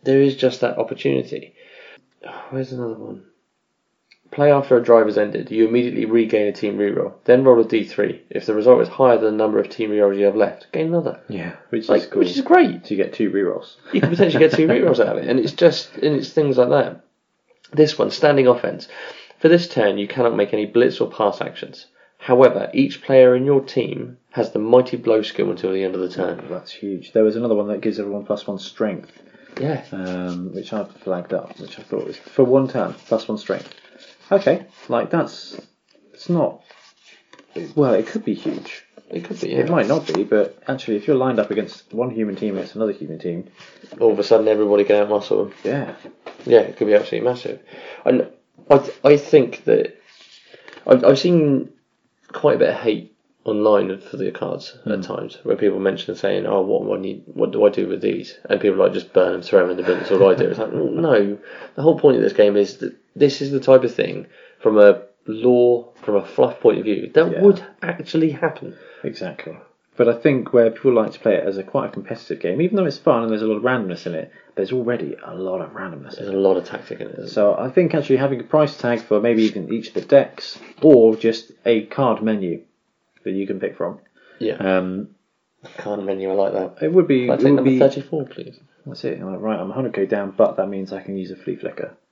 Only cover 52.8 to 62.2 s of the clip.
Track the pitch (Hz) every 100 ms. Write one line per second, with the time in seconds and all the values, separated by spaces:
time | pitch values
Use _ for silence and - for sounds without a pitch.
52.8 | 117 107 87 _ _ _ - 104 107 104
53.8 | 95 98 - - 95 - - 82 - -
54.8 | - 104 90 - - - - 110 104 98
55.8 | 98 - - - 98 98 98 101 92 107
56.8 | 104 98 95 98 - - 101 107 104 101
57.8 | 95 98 104 98 - - - 104 104 95
58.8 | 95 92 - - 90 90 87 101 90 90
59.8 | 92 90 - 98 98 90 - - 110 -
60.8 | 156 - 165 120 101 101 - - - -
61.8 | 147 160 151 123